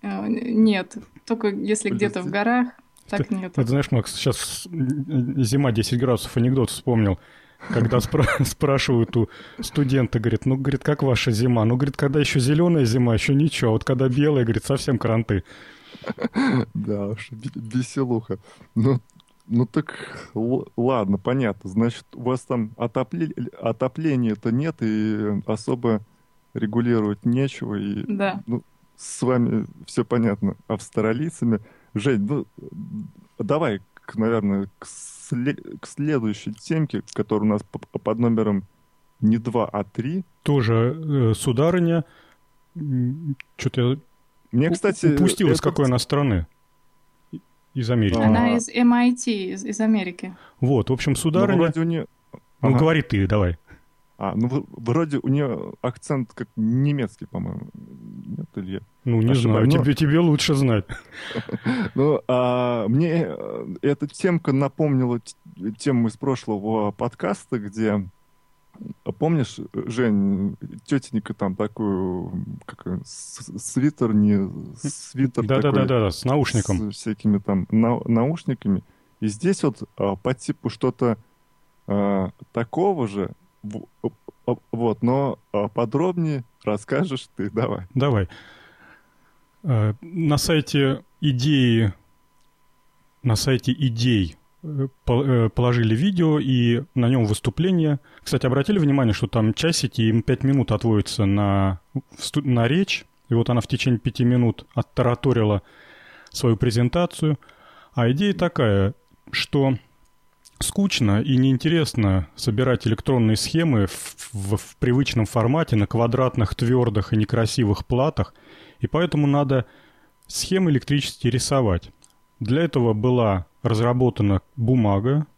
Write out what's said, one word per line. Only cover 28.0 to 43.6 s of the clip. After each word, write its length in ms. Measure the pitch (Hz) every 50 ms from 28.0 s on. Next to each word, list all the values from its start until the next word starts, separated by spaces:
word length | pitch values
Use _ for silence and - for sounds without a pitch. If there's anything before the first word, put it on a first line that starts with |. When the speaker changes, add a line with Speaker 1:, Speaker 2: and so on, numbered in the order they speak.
| -
Speaker 1:
Да. 360 | - 214 196 196 196 185 196 -
Speaker 2:
ну, 160 | - 117 120 - _ _ _ _ _ _ _
с 240 | - - - - -
вами 440 | 123 127 123 120 113 - 110 104 - - - -
все 180 | - - - 120
понятно, 520 | - 123 120 113 113 101 - - 98 - - - _
австралийцами. 920 | 110 101 - - - - 107 110 113 123 151 170 - - - 120 113 104 110 - - - _ _ _
Жень, 320 | 104 - 143 131 107 101
ну, 200 | 104 147 143 95 _ _ - - - - - - - - 214 214 - - - - _ _ _
давай, 420 | 117 101 139 151 170 139 107 98 - _ _
к, 200 | - _ - -
наверное, 540 | 104 110 113 117 113 104 101 98 98 98 98 _ _
к 80 | -
сле-, 720 | - - - - - - - - - - 123 120 139 143 - - - - -
к 60 | -
следующей 680 | - - - 143 151 156 135 113 110 104 - - - 107
темке, 500 | - - - 170 160 156 139 - 101 - - -
которая 360 | - 107 - 220 208 - 107
у 40 | 107
нас 100 | 104 -
п-, 160 | _ - - - -
п-, 80 | _ -
под 200 | - - 110 113
номером 460 | 120 120 117 110 110 107 104 98 95 - _ _ _ _ _ _ _ _ _ _
не 180 | - 107 113 117
два, 280 | 110 120 110 120 107
а 160 | - - 104 101
три. 400 | - _ - 113 131 165 190 185 _ _ _ _
Speaker 3:
Тоже, 880 | - 147 139 123 107 117 113 113 123 143 165 160 156 147 139 123 113 110
э, 20 |
сударыня. 680 | - - - 120 113 143 165 175 180 170 165 170 170 151 _ - - _ _ _ _ _ _ _ _ _ _ _
М, 600 | 175 151 151 135 127 123 123 135 156 170 151 139 - - _ _
че-то 240 | -